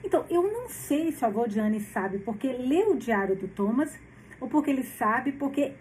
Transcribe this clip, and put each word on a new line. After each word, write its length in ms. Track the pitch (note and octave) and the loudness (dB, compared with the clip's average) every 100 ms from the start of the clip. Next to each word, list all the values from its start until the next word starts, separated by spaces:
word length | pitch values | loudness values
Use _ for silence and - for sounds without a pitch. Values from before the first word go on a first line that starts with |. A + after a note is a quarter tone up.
Então, 240 | F#4+ E4 - | 2 0 2
eu 140 | E4+ | 2
não 260 | F#4+ A4+ B4 | 2 -2 -8
sei 420 | - - D4 E4 | -12 -2 0 0
se 100 | D4+ | 0
o 40 | A#3 | 0
avô 180 | G#3 | 0
de 140 | A#3 G3+ | 0 2
Anne 220 | G#3+ G#3+ | 0 0
sabe 380 | G#3 G#3 F#3+ G3 | -2 -4 -2 -4
porque 280 | A#3 G#3+ C4 | -4 -4 -4
lê 300 | B3 B3+ D#4+ | -2 2 2
o 120 | G#4+ | 4
diário 400 | D#4 A#3 G#3 G3 | 2 2 2 2
do 140 | F#3+ F#3+ | -2 -4
Thomas 500 | - G3+ B3 D#4 - - - - - | -2 2 2 0 -4 -20 -20 -20 -10
ou 80 | B3+ | 0
porque 220 | D4+ D4 | 2 2
ele 140 | C4+ | 0
sabe 500 | A#3+ - G#3+ A#3 C#4 | -2 0 2 2 0
porque 400 | - C4+ C#4+ C#4 - | -2 -2 0 -2 -2